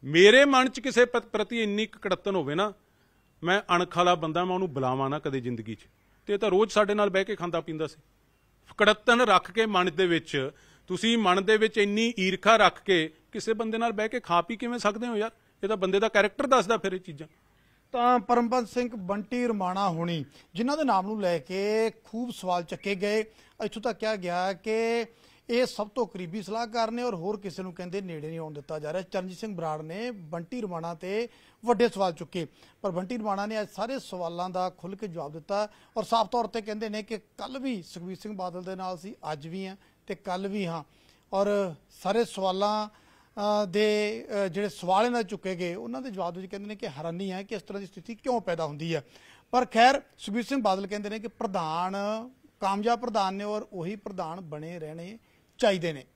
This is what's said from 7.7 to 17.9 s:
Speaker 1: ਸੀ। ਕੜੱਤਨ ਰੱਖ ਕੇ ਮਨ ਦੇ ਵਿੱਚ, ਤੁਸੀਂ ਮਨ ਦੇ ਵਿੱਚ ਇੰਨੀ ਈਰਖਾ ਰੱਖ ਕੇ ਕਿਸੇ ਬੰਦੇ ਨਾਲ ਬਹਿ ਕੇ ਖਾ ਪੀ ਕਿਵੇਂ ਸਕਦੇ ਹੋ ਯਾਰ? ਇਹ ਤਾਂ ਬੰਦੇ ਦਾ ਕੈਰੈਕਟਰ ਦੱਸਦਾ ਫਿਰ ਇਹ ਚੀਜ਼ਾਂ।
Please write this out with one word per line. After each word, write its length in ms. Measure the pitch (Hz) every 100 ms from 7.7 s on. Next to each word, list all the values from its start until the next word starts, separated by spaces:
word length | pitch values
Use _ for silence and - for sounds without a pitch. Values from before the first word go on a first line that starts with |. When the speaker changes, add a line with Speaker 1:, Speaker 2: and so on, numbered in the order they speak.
| 156 156
Speaker 1:
ਸੀ। 100 | - _ _ _ _ _ _ _ -
ਕੜੱਤਨ 420 | 208 214 - 240
ਰੱਖ 320 | 247 185 -
ਕੇ 140 | 190 220
ਮਨ 240 | 196 180 151
ਦੇ 100 | 185
ਵਿੱਚ, 440 | 165 - 143 135 - - _ _
ਤੁਸੀਂ 320 | 180 226 233
ਮਨ 260 | 202 185
ਦੇ 120 | 190 220
ਵਿੱਚ 220 | 220 220
ਇੰਨੀ 360 | 202 208 226 226
ਈਰਖਾ 380 | 185 185 202 220
ਰੱਖ 260 | 190 -
ਕੇ 280 | - 180 160 - _
ਕਿਸੇ 200 | 220 -
ਬੰਦੇ 260 | 220 226 226
ਨਾਲ 140 | 233
ਬਹਿ 160 | 208 214
ਕੇ 120 | 202
ਖਾ 220 | - 175
ਪੀ 140 | 170 226
ਕਿਵੇਂ 220 | 240 240
ਸਕਦੇ 280 | 202 208 240
ਹੋ 100 | 220
ਯਾਰ? 140 | 220 _ _ _
ਇਹ 40 | 196
ਤਾਂ 80 | 214
ਬੰਦੇ 240 | 185 196
ਦਾ 80 | 220
ਕੈਰੈਕਟਰ 380 | 208 202 - 277
ਦੱਸਦਾ 300 | 254 190 226
ਫਿਰ 160 | 196
ਇਹ 80 | 185
ਚੀਜ਼ਾਂ। 280 | 185 147 156 _ _ _ _ _ _